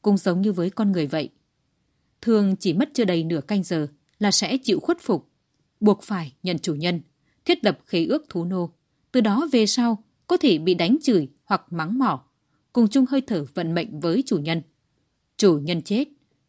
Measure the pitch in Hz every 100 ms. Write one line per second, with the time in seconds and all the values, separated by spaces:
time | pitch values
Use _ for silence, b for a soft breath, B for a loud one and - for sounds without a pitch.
0 | - 202 - 175 196 180 175 196 214 180
1 | 147 156 131 - _ _ _ _ _ _
2 | _ _ - 220 202 190 196 160 302 -
3 | 214 170 165 165 - 208 175 165 147 -
4 | _ - 208 - 175 254 - 190 - 339
5 | - 175 - _ _ _ _ _ 214 202
6 | - 196 156 - 185 165 180 147 170 175
7 | - _ _ _ - 349 - - _ 180
8 | 165 262 - 175 175 185 175 - _ _
9 | _ 254 220 202 330 254 214 - 233 214
10 | _ _ - 359 285 165 160 180 170 277
11 | - 208 139 _ - 196 - 170 160 240
12 | 254 139 - _ _ _ _ - 220 262
13 | 254 269 262 190 143 - 165 170 165 151
14 | 165 180 269 185 147 165 - _ _ _
15 | _ _ _ - 202 156 143 175 151 202
16 | 294 _ _ _